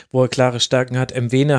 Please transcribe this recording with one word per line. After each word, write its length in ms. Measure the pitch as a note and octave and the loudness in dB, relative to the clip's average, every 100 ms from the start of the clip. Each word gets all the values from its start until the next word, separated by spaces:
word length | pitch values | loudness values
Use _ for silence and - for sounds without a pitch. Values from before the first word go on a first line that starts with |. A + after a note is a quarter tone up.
| - | -4
wo 140 | B2+ | 0
er 60 | B2+ | 0
klare 320 | - B2+ A#2+ | 2 0 0
Stärken 360 | - B2+ B2+ B2+ | -2 -2 -2 -2
hat. 160 | B2+ C3 | -4 -4
Mwene 300 | A#2+ C3 D3 | -2 0 2